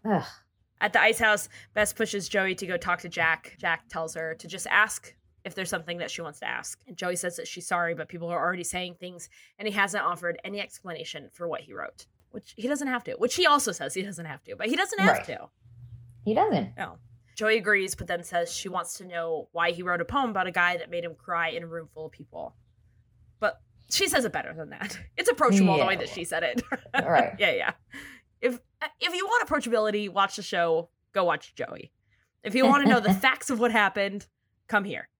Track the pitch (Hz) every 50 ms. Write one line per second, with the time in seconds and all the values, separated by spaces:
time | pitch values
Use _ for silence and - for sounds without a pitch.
0 | - 220 208 160 120 - - - _ _ _ _ _ _ _ _ - 214 - 214
1 | 170 220 226 - 240 214 208 208 - - - - - _ _ 214 208 208 - -
2 | 226 214 - 202 180 - - 202 190 190 185 - 202 170 185 175 - 185 180 175
3 | - 175 - 175 165 160 160 160 - - - _ - 175 165 160 _ _ - 170
4 | 165 160 - 160 160 160 160 - - 165 180 190 - - - 196 214 220 - -
5 | - - - _ _ _ _ _ _ 190 - 196 185 175 202 175 160 170 170 175
6 | - - - - 170 151 147 - - - 123 123 - - - _ _ 262 180 -
7 | 185 180 180 175 - 180 175 - - - - 180 170 - 185 175 170 170 170 151
8 | 151 - - 170 170 170 175 160 143 170 185 180 170 - - 180 180 180 175 _
9 | 180 180 180 170 - - _ - - _ _ - 202 214 196 208 196 - 208 202
10 | 139 165 175 - 175 170 165 - - 190 202 202 196 - - - - 185 170 151
11 | 160 - - 151 135 - _ - 175 170 151 - 143 - 98 - - - _ -
12 | - _ _ _ _ _ - 214 _ - - - 214 254 294 269 294 262 254 240
13 | 240 - - - 208 247 - - 370 311 294 285 269 220 175 - 139 135 - 190
14 | 190 202 185 170 165 160 135 - _ - - - 202 226 302 330 392 392 440 403
15 | 381 - - - - - 120 - - - _ _ _ - - - - - - -
16 | - - - - - 208 220 277 392 427 269 151 202 - - - - - - -
17 | - - - _ _ _ _ - 214 220 220 226 180 208 208 196 190 190 - -
18 | 180 170 175 175 170 - 180 175 170 170 - - - 190 180 180 170 - - -
19 | 190 185 175 170 165 165 160 156 - _ _ 170 170 170 170 170 185 180 175 170
20 | 170 - 233 277 269 233 208 196 185 185 175 185 175 175 180 170 165 - 175 175
21 | 170 170 160 _ - - 175 170 165 165 156 170 170 165 165 165 160 156 _ 156
22 | 156 156 - - 156 _ - - 73 - _ _ _ _ _ _ _ _ _ _
23 | _ _ _ _ _ _ _ _ 214 208 - - _ _ _ _ - _ - -
24 | 392 359 - 302 247 214 - 151 - - 151 160 156 143 139 - - 202 - -
25 | - - _ - 359 440 - - 302 247 196 196 190 180 - 151 - 185 196 -
26 | - - - 190 175 - 170 160 170 131 120 240 - - 269 254 - - - 269
27 | - 151 170 139 - - - 190 202 175 131 95 67 - - _ _ _ - -
28 | - - - - _ _ _ _ - 254 247 240 _ _ _ _ 311 302 _ _
29 | - 349 339 359 370 - 466 480 440 - 302 294 - 240 233 220 214 214 208 208
30 | 208 196 - 196 196 196 - - 190 - 202 180 170 170 165 165 165 _ _ _
31 | _ _ _ 202 180 170 151 147 - - _ - - - - - - - _ _
32 | _ _ _ _ _ _ _ _ - 214 196 254 254 247 277 285 285 - 254 240
33 | 202 208 190 190 - 262 262 - - - 262 220 240 240 220 220 208 190 - 208
34 | 196 196 196 202 - _ _ _ _ _ _ _ _ - 220 208 196 185 127 -
35 | - _ _